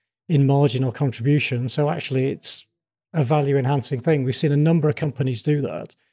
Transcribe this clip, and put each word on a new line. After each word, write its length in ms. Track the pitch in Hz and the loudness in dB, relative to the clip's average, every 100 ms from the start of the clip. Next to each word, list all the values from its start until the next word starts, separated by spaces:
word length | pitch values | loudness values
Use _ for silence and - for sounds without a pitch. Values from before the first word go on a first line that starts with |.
| _ _ - | _ _ 0
in 180 | 151 139 | 2 4
marginal 460 | 139 143 123 131 | 4 2 0 -2
contribution. 800 | - 139 - 127 147 - 123 123 | -2 -2 0 0 0 0 -4 -2
So 200 | - 147 | -2 -2
actually 380 | 165 - 131 135 | -2 -4 -2 -2
it's 380 | - - - - _ _ _ _ | -2 -4 -6 -10 _ _ _ _
a 100 | 165 | -2
value 340 | 123 151 139 139 | 2 2 2 2
enhancing 420 | 131 139 - 131 | 2 0 -2 -4
thing. 240 | 165 151 | 0 0
We've 120 | 131 120 | 0 0
seen 160 | 156 | 0
a 60 | 143 | 2
number 300 | 156 170 151 | 4 2 0
of 80 | - | -2
companies 460 | 151 - 131 120 | -4 -4 -4 -2
do 180 | - 147 | -2 -2
that. 320 | 123 78 - - _ | -2 -8 -12 -18 _